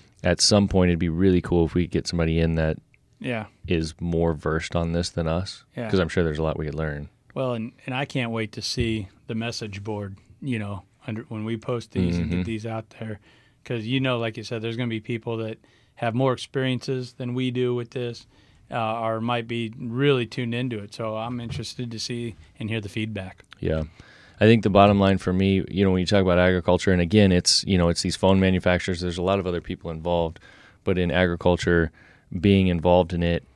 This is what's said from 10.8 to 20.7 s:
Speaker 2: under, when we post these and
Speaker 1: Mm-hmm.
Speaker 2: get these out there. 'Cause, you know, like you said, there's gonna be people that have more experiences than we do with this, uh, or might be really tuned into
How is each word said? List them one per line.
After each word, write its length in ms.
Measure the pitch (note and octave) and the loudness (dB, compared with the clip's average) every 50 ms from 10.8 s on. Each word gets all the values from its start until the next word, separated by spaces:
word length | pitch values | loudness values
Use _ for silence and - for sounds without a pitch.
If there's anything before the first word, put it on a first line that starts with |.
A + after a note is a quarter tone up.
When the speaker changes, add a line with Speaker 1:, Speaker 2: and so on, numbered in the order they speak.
| - _ _ _ _ | -14 _ _ _ _
Speaker 2:
under, 180 | - A2 G#2+ B2 | -10 -10 -10 -10
when 200 | - A2+ G#2+ G#2+ | -12 -10 -8 -6
we 140 | A2 A#2 A2 | -6 -6 -6
post 340 | - - B2+ A#2+ A2+ - | -6 -6 -6 -6 -6 -6
these 240 | - - F#2 F2 F2 F2 | -4 -2 0 0 0 -2
and 100 | E2+ D2+ | -2 -2
Speaker 1:
Mm-hmm. 100 | F2 F2 | -2 -2
Speaker 2:
get 80 | F#2 | -2
these 200 | G#2 A2+ G#2+ G#2 | -4 -6 -6 -8
out 240 | A2+ A2+ A2+ A2 - - - | -8 -8 -10 -10 -12 -14 -14
there. 180 | A2+ A2 G#2+ G2+ - _ _ _ _ _ _ _ _ | -12 -12 -12 -14 -16 _ _ _ _ _ _ _ _
'Cause, 200 | - B2 A#2 G#2+ | -8 -8 -6 -4
you 140 | A2+ C3 C3+ | -2 -2 -2
know, 160 | C3 C3 B2+ A#2 | 0 0 0 -2
like 160 | A#2 A2+ G#2+ - | -2 -4 -6 -8
you 60 | G#2+ | -10
said, 180 | - B2 A2+ | -8 -8 -6
there's 140 | G#2+ A#2 A2+ A2+ | -6 -6 -6 -4
gonna 120 | B2+ A#2+ | -4 -4
be 100 | A2+ A2+ | -4 -6
people 380 | G#2+ - A#2+ A2+ - A#2+ A#2 A2+ | -6 -6 -8 -6 -6 -6 -6 -6
that 200 | A2+ A2 A2+ - _ _ _ _ _ _ _ | -6 -8 -10 -12 _ _ _ _ _ _ _
have 180 | - - A#2 A2 | -6 -4 -2 -2
more 160 | B2 C3+ C3+ B2 | 0 0 0 0
experiences 800 | A#2 - - - C#3 C3 C3 B2+ A#2+ - - C3+ B2+ B2+ B2 - | -2 -6 -8 -6 -4 -2 -2 -2 -4 -4 -6 -6 -6 -6 -10 -12
than 200 | - B2+ B2 B2 | -10 -8 -6 -4
we 160 | B2+ B2+ B2+ | -4 -4 -2
do 220 | B2 B2 B2 B2 B2 | -2 -2 -2 0 -2
with 160 | B2 A#2+ A#2 | -2 -6 -8
this, 340 | - C3 B2 A#2+ A#2 - - _ _ _ _ _ _ _ _ _ | -8 -8 -8 -8 -10 -12 -16 _ _ _ _ _ _ _ _ _
uh, 280 | - B2 A2+ A2 A2 A#2 | -6 -4 -2 -2 -2 -2
or 180 | A2+ A2+ A2+ A2+ | -2 -4 -2 -2
might 260 | A2+ A#2 A#2+ A#2+ A#2 A2+ | -2 -2 -2 -4 -4 -6
be 260 | A#2+ A#2 A#2 A2 A2+ - | -6 -6 -6 -6 -8 -10
really 480 | - A#2+ A2+ B2 C#3 D3 C#3 B2+ A#2+ | -10 -8 -4 0 2 2 2 2 0
tuned 280 | A2 - - B2 A#2 A#2 | -2 -4 -6 -4 -4 -4
into 260 | A#2+ B2+ C3 | -4 -4 -4